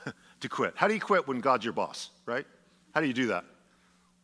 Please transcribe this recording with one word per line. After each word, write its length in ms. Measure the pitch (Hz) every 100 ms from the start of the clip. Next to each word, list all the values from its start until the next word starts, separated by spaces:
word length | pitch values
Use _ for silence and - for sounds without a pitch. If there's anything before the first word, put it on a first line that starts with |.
<laughs> 360 | - - - -
to 100 | 131
quit. 240 | - 104 -
How 120 | 202
do 80 | 214
you 40 |
quit 280 | - 190 135
when 120 | 123
God's 260 | 131 123 113
your 80 |
boss, 360 | 104 87 - - _ -
right? 220 | 123 - _ _ _ _ 151
How 60 |
do 40 | 151
you 80 |
do 140 | 123 120
that? 180 | 90 - - _ _ _ _ _ _